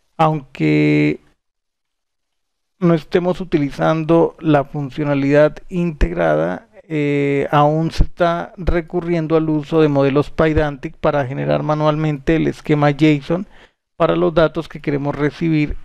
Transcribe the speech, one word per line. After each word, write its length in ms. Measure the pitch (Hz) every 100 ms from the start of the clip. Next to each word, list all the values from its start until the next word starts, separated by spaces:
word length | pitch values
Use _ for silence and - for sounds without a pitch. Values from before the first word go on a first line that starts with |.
| _ -
Aunque 1040 | 156 156 135 - 156 151 151 151 151 151 _ _ _ _ _ _ _ _ _ _ _ _ _ _ _ _
no 160 | 175
estemos 480 | 165 - 185 180 175
utilizando 920 | 185 160 143 - 160 160 156 165 160 -
la 260 | 165 147 135
funcionalidad 920 | 147 139 131 143 139 139 147 151 151 -
integrada, 1000 | 180 175 147 170 175 165 151 170 185 - 202 -
eh, 560 | 156 147 143 143 139 -
aún 400 | 147 147 156 160
se 120 | -
está 480 | - - 170 170 - -
recurriendo 800 | 160 170 160 180 170 170 156 160
al 100 | 160
uso 320 | 151 143 160
de 80 | 156
modelos 440 | 139 139 139 -
Pydantic 680 | - 160 156 151 139 165 -
para 280 | 160 147 127
generar 340 | 143 143 147
manualmente 720 | 151 151 151 151 156 143 151 160
el 120 | 143
esquema 420 | - - 151 147
json 580 | 143 156 147 139 170 202 - - _ _ -
para 200 | 165 170
los 180 | 175
datos 340 | 165 156 170 -
que 140 | 151
queremos 340 | 151 143 143 139
recibir 640 | 147 - 165 156 143 -